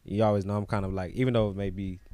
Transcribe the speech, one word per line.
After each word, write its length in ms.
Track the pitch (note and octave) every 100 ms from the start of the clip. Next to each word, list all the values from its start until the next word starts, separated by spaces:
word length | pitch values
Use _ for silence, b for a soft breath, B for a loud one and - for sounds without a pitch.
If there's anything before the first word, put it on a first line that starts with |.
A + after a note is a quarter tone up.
You 180 | - G2+
always 200 | A2 G#2
know 120 | F#2+ G#2
I'm 100 | G2+
kind 180 | G#2
of 80 | F#2+
like, 200 | F#2+ F2+
even 180 | F2+ B2+
though 180 | A#2 G#2+
maybe 460 | F#2+ G2+ F2+ G2 F2+ -